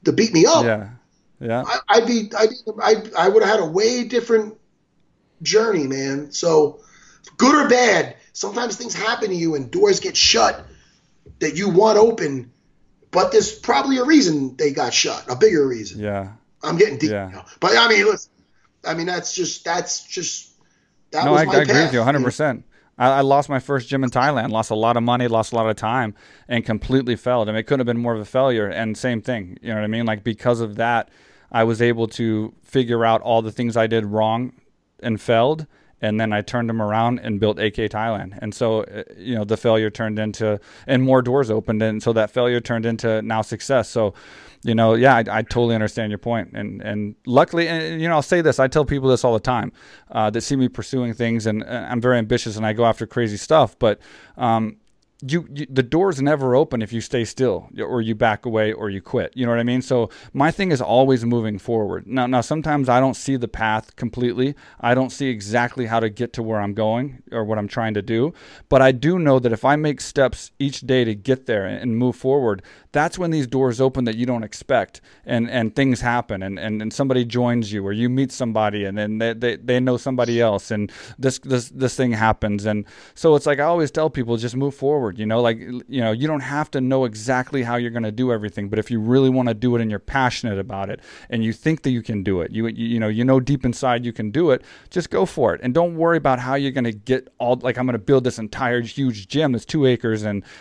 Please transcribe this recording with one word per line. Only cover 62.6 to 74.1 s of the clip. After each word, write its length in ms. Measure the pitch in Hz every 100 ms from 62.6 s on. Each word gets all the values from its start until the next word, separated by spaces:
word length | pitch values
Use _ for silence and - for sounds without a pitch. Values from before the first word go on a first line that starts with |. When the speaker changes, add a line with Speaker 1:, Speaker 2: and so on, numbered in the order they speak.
| 156 147 131
Speaker 2:
I 100 | 123
don't 140 | 135
see 220 | 113 - 135
the 120 | 117
path 480 | - 110 110 - -
completely. 600 | 117 - 123 107 135 143 - -
I 160 | 120 123
don't 160 | 131
see 160 | - 135
exactly 580 | 110 101 120 120 - 113
how 140 | 113
to 100 | 113
get 240 | 101 120
to 80 | -
where 160 | 110 107
I'm 140 | 101
going 480 | 101 110 117 139 127 -
or 120 | 117
what 160 | 107 107
I'm 80 | 104
trying 260 | - 113
to 80 | 104
do, 320 | 98 113 147 - - - -
but 140 | 139
I 100 | 135
do 280 | 127 147 180
know 180 | 151 131
that 140 | 120
if 120 | 110
I 120 | 131 147
make 260 | 151 131
steps 480 | - 143 127 - - -
each 240 | 139 -
day 220 | 127 131
to 100 | 113
get 320 | 104 117 131 -
there 220 | 107 95
and, 120 | 101
and 180 | 123 113
move 180 | 123 -
forward, 480 | 131 139 117 98 - - _
that's 280 | - 170 185
when 100 | 170
these 160 | 160 127
doors 340 | 131 131 113
open 260 | 131 131
that 120 | 117